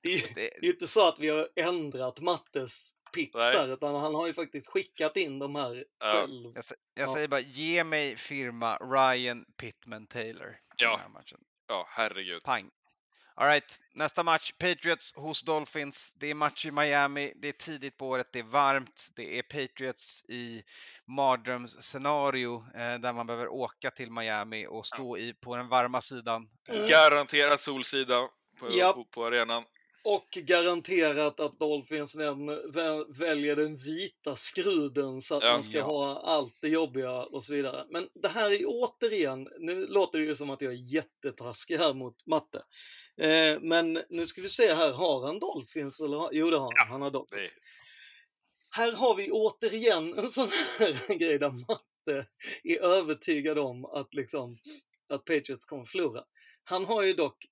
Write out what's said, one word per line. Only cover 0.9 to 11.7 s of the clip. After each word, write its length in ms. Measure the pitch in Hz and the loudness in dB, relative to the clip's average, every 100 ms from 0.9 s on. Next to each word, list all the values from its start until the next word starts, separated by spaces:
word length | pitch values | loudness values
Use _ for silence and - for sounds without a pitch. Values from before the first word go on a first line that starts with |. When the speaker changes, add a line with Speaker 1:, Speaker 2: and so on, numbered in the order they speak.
| - 185 | 6 6
Speaker 1:
att 100 | - | 4
vi 100 | 151 | 0
har 200 | 151 160 - | 0 0 -2
ändrat 640 | 165 180 151 131 127 123 | -2 0 -4 -4 -6 -4
Mattes 720 | 165 170 - 143 127 - - - _ | -2 -2 -2 -6 -4 -4 -4 -8 _
picks 200 | - 147 | -6 -6
Speaker 3:
Nej. 220 | - 117 131 | 2 4 4
Speaker 1:
här, 160 | 135 | 2
utan 220 | 131 147 | -2 -2
han 200 | 143 151 | -2 -2
har 120 | 151 170 | 0 -2
ju 80 | |
faktiskt 340 | 156 156 151 127 | -4 -6 -8 -4
skickat 480 | 196 196 - 156 190 | -4 -4 -2 -2 0
in 220 | 170 135 | -2 -4
de 160 | 139 | -6
här 300 | 143 131 120 - _ | -4 -4 -6 -14 _
Speaker 3:
Ja. 140 | 107 | 2
Speaker 1:
själv. 400 | 107 92 127 120 | 2 2 -6 -14
Speaker 2:
Jag 100 | 117 | -12
sä-, 100 | 117 - _ | -12 -14 _
jag 140 | - 135 | -6 -2
Speaker 1:
Ja. 40 | |
Speaker 2:
säger 140 | 135 151 | -2 0
bara, 120 | 139 | 0
ge 440 | 131 127 156 170 | -2 -6 0 0
mig 320 | 165 156 143 110 | 2 0 -2 -4
firma 600 | - 143 127 117 117 110 | -8 -6 -6 -4 -2 -2
Ryan 680 | 127 135 131 127 123 120 - _ | 0 4 4 4 0 -6 -12 _
Pittman 460 | 120 - - 113 107 | -14 -14 -16 -16 -12
Taylor 420 | 120 110 117 - | -10 -10 -10 -16
i 40 | - _ _ | -18 _ _
Speaker 3:
Ja. 140 | 117 | 0
Speaker 2:
den 100 | 110 | 0
här 80 | 92 | -6
matchen. 300 | - - - _ _ | -18 -20 -20 _ _
Speaker 3:
Ja, 180 | _ | _